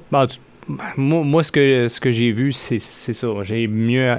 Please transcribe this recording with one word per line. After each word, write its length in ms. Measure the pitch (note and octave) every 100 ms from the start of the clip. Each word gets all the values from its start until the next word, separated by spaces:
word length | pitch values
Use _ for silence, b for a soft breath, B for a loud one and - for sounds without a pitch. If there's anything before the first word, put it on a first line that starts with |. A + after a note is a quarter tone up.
| -
Bon, 140 | C#3 B2+
tu, 120 | - - - - C#3 - -
moi, 260 | C3+ E3
moi, 200 | D3 D#3
ce 80 | D#3
que, 360 | D3 C#3 C3 A#2
ce 120 | -
que 120 | C3
j'ai 200 | A#2 A#2+
vu, 220 | A2 C3+
c'est, 260 | B2+ - A#2
c'est 340 | - - -
ça. 140 | A2+ A#2+ G2+
J'ai 260 | F#2+ A2+ A2+
mieux 480 | A2 A2+ B2+ B2+